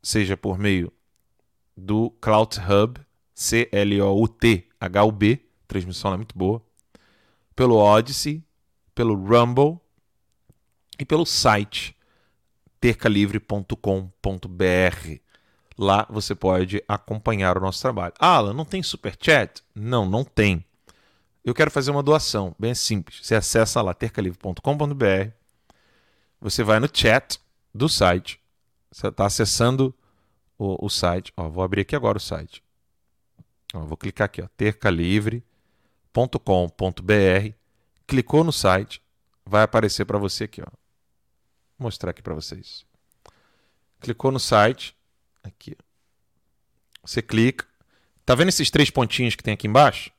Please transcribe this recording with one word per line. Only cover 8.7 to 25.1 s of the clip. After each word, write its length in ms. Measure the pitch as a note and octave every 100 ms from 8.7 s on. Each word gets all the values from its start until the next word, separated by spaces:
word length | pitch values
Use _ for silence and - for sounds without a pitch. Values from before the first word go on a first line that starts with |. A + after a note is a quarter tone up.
| _ _
pelo 220 | - A#2 G2+
Rumble 640 | F#2+ A#2+ A#2+ B2 C#3+ E3+ _ _ _ _ _ _ _ _ _ _ _ -
e 60 | C#3
pelo 200 | D#3 E3+
site 720 | - A#2+ G#2 G#2 - - _ _ _ _ _ _ _ _ _
tercalivre 600 | A#2+ A2 A#2 G2+ G2+ G#2
ponto 360 | - G#2 F#2+ G#2+
com 340 | G2+ F#2+ F#2 _
ponto 260 | G2 F#2+ -
B 180 | F2+ F#2
R. 560 | F2+ F#2 E2 D#2+ D#2 _ _ _ _ _ -
Lá 280 | G2 G2 G#2+
você 260 | G#2+ - G2
pode 480 | A2+ F#2 F#2 G2+ -
acompanhar 680 | G2+ - G#2+ - G#2+ F#2+ F#2
o 40 |
nosso 200 | F#2+ -
trabalho. 320 | C3 G#2+ F2 _
"Ah, 160 | E3 E3
Alan, 180 | G2+
não 120 | A#2+ D#3
tem 180 | F#3+
superchat?" 800 | E3+ - G#2 - - D3 G2+ - _
Não, 320 | - A2 B2 F#2+
não 180 | G#2+
tem. 400 | C#3 - G#2 F2 - _ _ _ _ _ _ _
Eu 100 | C3
quero 180 | B2 D3+
fazer 200 | C#3+ C3+
uma 120 | C#3+
doação, 520 | C#3 D#3 - G#2+ F#2+ D#2+
bem 160 | A2+ B2
simples. 440 | - G#2+ - -
Você 120 | - A2
acessa 460 | - A2+ A2+ -
lá, 120 | G2+
tercalivre 440 | - A2+ - F#2+ F2+
ponto 240 | G2+ F2
com 160 | - D3
ponto 160 | D3
B 120 | C#3+
R. 280 | G#2+